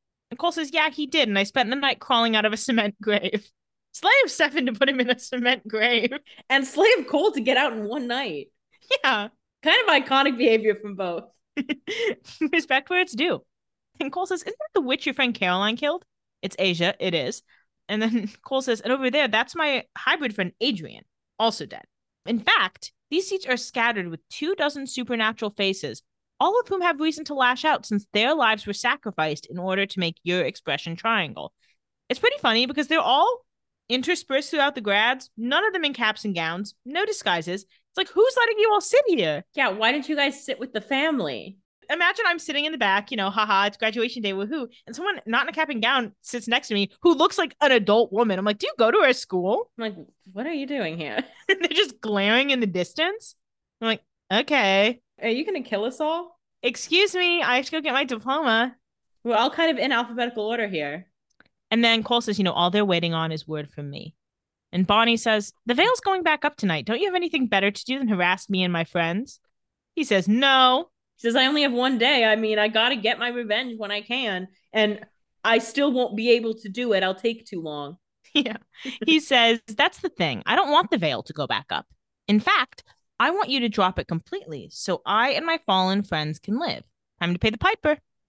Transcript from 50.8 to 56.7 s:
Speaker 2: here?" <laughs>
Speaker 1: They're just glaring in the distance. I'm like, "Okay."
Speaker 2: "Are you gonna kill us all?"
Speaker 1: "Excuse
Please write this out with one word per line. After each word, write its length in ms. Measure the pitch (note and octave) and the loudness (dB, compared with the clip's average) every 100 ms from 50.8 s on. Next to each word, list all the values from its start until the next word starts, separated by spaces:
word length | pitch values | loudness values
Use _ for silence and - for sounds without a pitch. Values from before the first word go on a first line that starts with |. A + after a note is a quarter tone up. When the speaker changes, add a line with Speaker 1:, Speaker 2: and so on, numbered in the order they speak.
| F3 E3 | -4 -6
Speaker 2:
here?" 260 | D3+ A2 C4 - | -6 -6 -8 -8
<laughs> 120 | - | -2
Speaker 1:
They're 80 | F#4+ F4 | 0 2
just 300 | D#4 F4 - | 2 0 -2
glaring 480 | A3 G3+ G3+ A#3 C#4 | -4 0 2 2 2
in 100 | C4 | 0
the 60 | A3 | 0
distance. 720 | F3+ F3 - E4 G#4+ - - _ _ _ _ | 0 -4 -2 -2 -4 -12 -20 _ _ _ _
I'm 60 | A3+ | -4
like, 160 | A3 _ _ _ | -4 _ _ _
"Okay." 720 | G3+ C#4 C#4+ G3+ G3 G#3+ A#3+ _ _ | -2 2 2 4 4 2 0 _ _
Speaker 2:
"Are 80 | A#3 | -2
you 160 | A#3 D#4+ | -2 -2
gonna 160 | F4+ | -6
kill 240 | A#3+ G3+ A3 | -4 -4 -4
us 120 | C4 | -2
all?" 400 | D4+ E4 F4 _ _ _ | -2 -2 -6 _ _ _
Speaker 1:
"Excuse 520 | B3 | -6